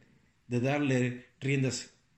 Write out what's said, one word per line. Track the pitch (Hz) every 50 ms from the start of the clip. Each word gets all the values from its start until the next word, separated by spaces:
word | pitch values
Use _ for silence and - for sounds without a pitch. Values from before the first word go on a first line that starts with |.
| - _ _ _ _ _ _ _ _ -
de | 120 123
darle | 120 135 143 147 147 139 131 123 123 123 123 123 - - _ -
riendas | - 135 139 139 135 131 117 - - - - _ _ _ _